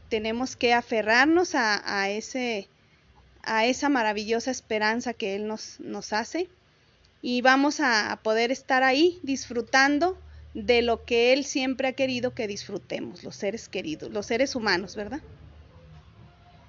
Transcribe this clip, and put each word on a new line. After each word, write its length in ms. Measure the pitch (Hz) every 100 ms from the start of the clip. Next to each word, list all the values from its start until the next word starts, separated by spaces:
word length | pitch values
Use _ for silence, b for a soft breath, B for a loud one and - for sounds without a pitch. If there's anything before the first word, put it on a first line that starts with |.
| -
tenemos 460 | 220 220 226 262 -
que 180 | 240
aferrarnos 800 | 240 - 226 214 240 294 339 349 285
a, 460 | 220 202 - 202
a 80 | 196
ese, 580 | 214 - 262 247 208 - _ b b _ _ _ _
a 220 | - 220 233
esa 220 | 254 285
maravillosa 640 | 269 214 208 214 226 262
esperanza 640 | 254 - 214 214 233 240
que 220 | 233 196 202
Él 120 | 214
nos, 320 | 220 - -
nos 320 | - 208 -
hace, 360 | 214 233 320 359 _ b b b b b _
y 200 | 247 247
vamos 380 | 254 269 285 294
a, 320 | 277 220 -
a 60 | 208
poder 340 | 220 220 233
estar 320 | 262 - 262
ahí 360 | 262 262 349 349
disfrutando 920 | 277 262 - 240 226 269 277 294 359 381 b b b
de 280 | 220 208 240
lo 240 | 240 226 -
que 280 | 233 240
Él 120 | 269 277
siempre 420 | 285 262 254 262
ha 60 |
querido 400 | 262 262 247 247
que 140 | 247 214
disfrutemos, 760 | 202 - 196 - - 117 180
los 120 | - -
seres 340 | 202 220 -
queridos, 420 | 180 170 151 127
los 140 | 214 202
seres 300 | 233 269 254
humanos, 400 | 214 175 196 214
¿verdad? 260 | 208 277 - - - - - - - - - - - - - -